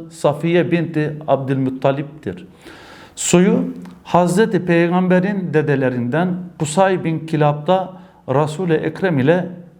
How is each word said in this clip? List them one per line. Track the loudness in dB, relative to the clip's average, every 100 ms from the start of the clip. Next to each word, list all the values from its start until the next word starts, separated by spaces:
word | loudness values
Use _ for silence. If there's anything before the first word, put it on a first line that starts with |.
| -14
Safiye | -2 0 0 0 2 2
binti | 0 0 -2 -4 -6 -2
Abdülmuttalip'tir. | 0 0 -2 -2 0 -2 -2 -6 -10 -12 -12 -14 -20 -20 -20 -20 -20 -20 -10
Soyu | 2 4 4 2 -2 -8 -16 -20
Hazreti | -2 2 2 2 2 0 2
Peygamber'in | 2 2 2 2 2 2 -4 0
dedelerinden | 0 2 0 0 -2 -2 0 -2 -2 -8 -8
Kusay | -4 2 2 2
bin | -2 -4
Kilab'da | -4 0 2 0 0 0 -2 -12 -20 _ -2
Resul-i | 0 0 -2 -2
Ekrem | 0 -2 -4 -2 0
ile | 2 2 0 -10 -18